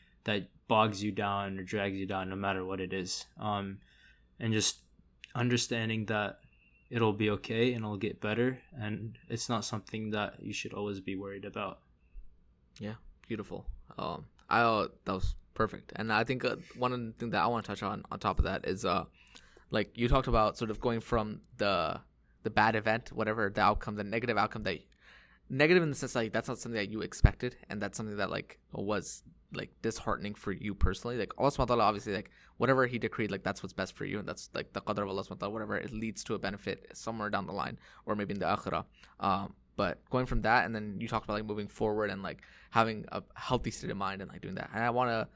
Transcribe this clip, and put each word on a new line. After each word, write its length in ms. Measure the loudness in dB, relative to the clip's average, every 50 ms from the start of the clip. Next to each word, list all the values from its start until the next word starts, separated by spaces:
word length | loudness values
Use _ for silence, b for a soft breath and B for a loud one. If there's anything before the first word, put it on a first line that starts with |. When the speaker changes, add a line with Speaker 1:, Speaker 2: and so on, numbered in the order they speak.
| b b b b b
Speaker 1:
that 240 | -2 -2 -2 -2 -6 -12 -8 _
bogs 360 | 4 6 6 6 6 4 0
you 100 | -2 -2
down 460 | 0 0 0 0 2 0 0 -2 -4 -6
or 40 |
drags 340 | -6 -2 -2 0 0 0 0
you 100 | -2 -2
down, 220 | -2 -2 -2 -2 -4
no 80 | -2
matter 280 | -2 0 0 0 0 -2
what 160 | -2 -4 -4
it 120 | -4 -2
is. 340 | -2 -2 -2 -2 -4 -6 -8 -10 -10 -6
Um, 400 | -2 -2 0 0 -2 -4 -6 -10 b b b b b b b b b b b -4
and 120 | 0 2
just 260 | 2 4 2 2 0 -4 -8 _ _ -20 -20 _ _ _ -16 -8 -4
understanding 720 | 0 2 2 2 2 2 0 0 0 0 0 0 0 0
that 340 | 0 0 0 0 -2 -4 -8 -16 -20 _ _ _ _ _ _ _ -6
it'll 220 | 0 2 4 4
be 180 | 4 4 2 2
okay 420 | 2 0 -2 -2 0 2 2 2 2
and 100 | 0 -2
it'll 120 | -4 -4
get 240 | -2 -4 -4 -4 -4
better, 380 | -2 -2 2 2 2 2 0 -4 -8 -16 -10
and 420 | -8 -6 -4 -4 -4 -6 -8 -10 -12 -10 -8
it's 200 | -6 -4 -2 -2
not 160 | -2 -2 -2
something 460 | -2 -6 -6 -6 -6 -8 -6 -4 -2
that 320 | -2 -2 -2 -2 -4 -8
you 100 | -10 -8
should 200 | -6 -6 -6 -6
always 280 | -6 -4 -4 -4 -4 -4
be 140 | -6 -6 -6
worried 280 | -6 -6 -8 -10 -10 -10
about. 360 | -8 -6 -6 -6 -6 -8 -10 _ _ _ _ _ _ -16 -16 -14 -16 -18 -20 -20 -20 _ _ _ _ -14 -10
Speaker 2:
Yeah, 140 | -10 -10 -10 -10 -14 -20 -20 _ -10
beautiful. 400 | -8 -8 -8 -6 -8 -10 -10 -8 -8 -10 -10 -12 -14 -10 -6
Um, 280 | -6 -6 -6 -8 -10 -14 _ -12 _ 2
I, 120 | 4 6
uh, 280 | 6 6 4 4 2 -2 -4 -8 -4
that 80 | -4
was 220 | 0 2 2 0 0 -2 -8 -6 -2
perfect. 380 | 0 0 0 -2 -6 -14 -12 -8
And 160 | -6 -2 2
I 120 | 2 2 2
think, 200 | 2 0 0 0
uh, 120 | -2 -2 -4 -8 -12 -4
one 160 | 0 0 0
of 80 | 0 -2
the 120 | -4 -6
things 200 | -8 -6 -4 0
that 100 | 2 4
I 40 | 4
wanna 160 | 4 2 2
touch 200 | 0 -2 -4 -4
on, 220 | -4 -4 -4 -4 -6 -8
on 80 | -6 -2
top 200 | 0 2 4 4
of 60 | 2
that 220 | 2 2 -2 0
is, 180 | -2 -2 0 0
uh, 200 | 2 2 2 0 -4 -10 b b b b b b b b b b b
like, 260 | 2 2 2 0 0
you 120 | 2 4 6
talked 200 | 6 6 6 6
about 280 | 6 6 6 6 4 0
sort 120 | -2 -2
of 100 | -2 0
going 200 | 0 0 0 0
from 400 | 0 0 2 2 2 0 -4 -10 -12 -10 -4
the, 440 | 0 2 4 4 4 2 2 -2 -4 -8 _ _ _ _ _ _ _
the 80 | -6 0
bad 260 | 4 6 6 6 6
event, 360 | 4 4 2 2 2 0 -6
whatever 380 | -4 -2 0 0 0 0 0 0
the 100 | 4 6
outcome, 360 | 6 6 6 4 0 -4 -4
the 80 | -4 -4
negative 320 | -4 -4 -2 0 0 2
outcome 260 | 2 2 0 -2 -4 -4
that, 140 | -4 -4 -4 -8 _ _ b b b b b b b b b b b
negative 340 | 2 4 6 6 6 6
in 80 | 4 2
the 60 | -2
sense, 180 | -4 -4 -2 0
like, 180 | 0 0 0
that's 160 | 0 -2 -2 -2
not 100 | -6 -8
something 200 | -6 -4 -4 -2
that 120 | -2 -2
you 100 | -4 -4
expected, 560 | -6 -6 2 6 6 6 6 4 -4 -6 -6 -8 -12 -10
and 120 | -6 -6
that's 160 | -4 -4 -4
something 200 | -6 -8 -6 -4
that, 140 | -4 -2 -2
like, 280 | -2 -4 -6 -8 -14 -20 _ _
was, 500 | -8 -6 -2 0 0 -2 -2 -4 -10 -14 -16 -20 -20 -20 _ -12
like, 180 | -10 -8 -8 -10 -8 _
disheartening 540 | -4 -4 -2 -2 -2 -2 -2 -2 -4 -6 -8
for 180 | -6 -6 -6
you 220 | -6 -4 -4 -6 2
personally. 420 | 6 6 6 6 4 -2 -4 -2
Like, 160 | -2 -4 -4 0 2
Allah 120 | 2 2
subhanahu 80 | 4 4
wa 60 | 2
ta'ala, 180 | 4 6 6 6
obviously, 280 | 6 4 2 0 -2 -2
like, 160 | -2 -4 -8 b b b b b b
whatever 280 | 4 4 6 6 4
he 120 | 4 2 0
decreed, 320 | -2 -2 0 0 -2 0
like, 120 | -2 -2
that's 200 | -2 -2 -4 -4
what's 100 | -6 -8
best 240 | -4 -4 -4 -4 -4
for 80 | -6 -6
you, 140 | -6 -4 -4
and 100 | -4 -6
that's, 220 | -6 -8 -8 -8 -6
like, 180 | -6 -6 -6
the 80 | -6 -6
qadr 220 | -4 -2 -2 0
of 60 | -2 -2
Allah 140 | -2 -4
subhanahu 80 | -4 -6
wa 60 | -8
ta'ala, 160 | -6 -6 -4
whatever, 240 | -4 -4 -4 -4 -4 -4
it 140 | -4 -4
leads 300 | -6 -6 -6 -6 -6 -6 -6
to 100 | -4 -4
a 40 | -4
benefit 520 | -4 -4 -6 -6 -6 -6 -6 -6 -8 -14 -16
somewhere 360 | -12 -8 -6 -6 -4 -2 -2
down 160 | -2 -2 -2
the 60 | -2
line, 260 | -4 -4 -4 -4 -6 -10 B B B B B
or 80 | -4 -2
maybe 200 | -2 -2 -2 -2
in 60 | 0
the 60 | 2
akhirah. 380 | 2 2 0 0 -2 -2 -2 -4 -6 b b b b b b
Um, 340 | 0 2 2 0 -2 -6 -10 -16 _ _ _
but 320 | -2 0 0 -2 -4 -4 -2
going 160 | 0 0 0
from 160 | 2 2 2
that, 220 | 4 6 6 6 4
and 100 | 2 0
then 220 | -4 -4 -6 -6 -6
you 80 | -4 -2
talked 160 | -2 -2 -2
about, 100 | -2 -4
like, 100 | -4 -2
moving 240 | -4 -4 -4 -6 -6
forward 420 | -4 -2 0 0 2 2 0 0
and, 120 | -2 -4
like, 200 | -6 -8 -8 -10 -14 B B B B B
having 340 | B 4 4 4 2 -4 -6 -6
a 100 | -6 -6 -6 -8 -12
healthy 360 | -10 -2 0 0 0 0 -2
state 200 | -6 -6 -6 -6
of 60 | -4
mind 260 | -2 -2 -4 -4 -6
and, 80 | -8 -10
like, 100 | -12 -10
doing 140 | -10 -8 -8
that. 160 | -8 -8 -6 -2
And 80 | 0
I 80 | 0 2
wanna, 380 | 4 4 4 2 2 0 -2 -4 B